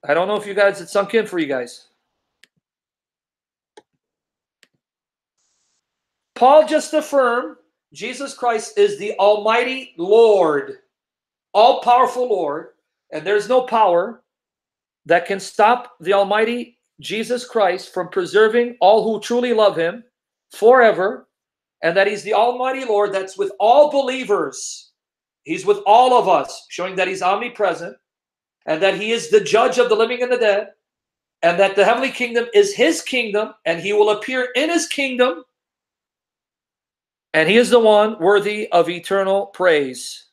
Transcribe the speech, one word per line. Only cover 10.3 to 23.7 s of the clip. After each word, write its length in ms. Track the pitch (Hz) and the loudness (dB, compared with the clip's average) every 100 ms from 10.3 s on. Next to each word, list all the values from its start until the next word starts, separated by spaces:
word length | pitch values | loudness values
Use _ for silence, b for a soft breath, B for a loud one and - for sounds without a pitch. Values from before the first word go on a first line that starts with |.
| 202 165 143 139 139 _ _ _ _ _ _ _ | 4 2 0 -6 -18 _ _ _ _ _ _ _
all-powerful 760 | 202 220 - 233 247 254 247 247 | 4 4 4 2 2 2 -2 -4
Lord, 460 | 196 151 147 170 _ _ _ _ | -2 -4 -6 -12 _ _ _ _
and 160 | 156 160 | -10 -2
there's 220 | 208 185 | -2 2
no 140 | 254 | 0
power 600 | 254 226 208 170 202 233 _ _ _ _ _ _ _ _ 151 | 2 2 2 2 -2 -10 _ _ _ _ _ _ _ _ 0
that 180 | 170 | 0
can 160 | 175 196 | 0 -8
stop 540 | - - 214 247 - _ | -8 2 2 2 -4 _
the 120 | 160 | -2
Almighty 680 | 196 196 208 226 240 240 _ _ _ | 0 2 0 0 -4 -10 _ _ _
Jesus 440 | 139 202 220 240 - | -10 -8 -6 -6 -4
Christ 460 | 226 190 185 - | -2 0 -2 -8
from 160 | 190 175 | -10 -6
preserving 680 | 196 175 185 220 233 240 240 | -6 -2 2 4 2 -2 2
all 220 | 185 220 | 4 4
who 180 | 214 208 | 2 -6
truly 320 | - 240 247 | -4 -2 0
love 240 | 220 208 165 | 0 0 0
him 280 | 165 226 _ _ _ _ _ | -4 -6 _ _ _ _ _
forever, 720 | - 220 262 226 165 190 254 _ _ _ _ _ _ | 0 4 6 6 2 -4 -6 _ _ _ _ _ _
and 140 | 160 180 | -2 0
that 100 | 202 | 0
he's 160 | 208 | -2
the 120 | 170 | -2
Almighty 500 | 208 240 247 262 262 | 0 0 0 -4 -4
Lord 280 | 254 202 202 | -2 0 0
that's 240 | 190 190 185 | -4 -8 -6
with 140 | 196 - | -8 -2
all 320 | 214 | 2